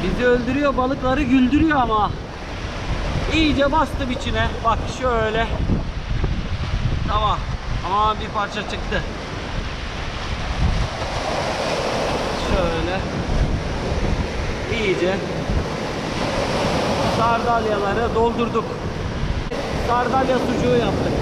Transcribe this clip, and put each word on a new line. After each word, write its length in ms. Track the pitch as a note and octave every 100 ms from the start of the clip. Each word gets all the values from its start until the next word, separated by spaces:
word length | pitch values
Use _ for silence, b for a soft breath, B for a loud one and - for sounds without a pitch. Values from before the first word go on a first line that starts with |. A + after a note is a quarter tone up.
Bizi 220 | F#3 A3 B3
öldürüyor, 500 | B3 A#3 C4+ C#4+ C4
balıkları 460 | B3+ C#4 B3+ C4
güldürüyor 580 | C4 C4 B3 D4 D#4+ D4
ama. 300 | A#3 G#3+ F#3+ - - - - - - - - - - - -
İyice 380 | D4+ D#4 C4 C#4
bastım 380 | D#4 C#4 - C4+
içine. 360 | C4 A#3+ A3 A3+ G3
Bak 140 | A3+ G#3 - -
şöyle. 460 | B3+ A#3 A3 A3 A3 - - - - - - - - - - - - - - - -
Tamam. 300 | G3+ G#3+ E3 - - - - E3+
Aman 300 | G3+ G#3+ G#3
bir 80 | G#3
parça 260 | G#3+ G3+ G#3
çıktı. 420 | F3 G#3 - G3 D3 - - - - - - - - - - - - - - - - - - - - - - - - - - - - - - - - - -
Şöyle. 520 | G#3+ F3 E3 E3 F#3+ - - - - - - - - - - - - - - - - - A3+
İyice. 320 | G#3 E3 F3 F#3+ - D#3+ C3+ - - - - - - - - - - - - - - - - -
Sardalyaları 960 | A3+ A#3 A3+ A#3 A3 G#3 G3+ G3+ A#3
doldurduk. 500 | A3+ A#3 A3+ A3+ A3+ - - - - - - - - - - - - -
Sardalya 500 | A#3+ B3 C4 B3+ B3
sucuğu 380 | B3 A#3 - E3
yaptık. 360 | D#3 C#3 C3 D3+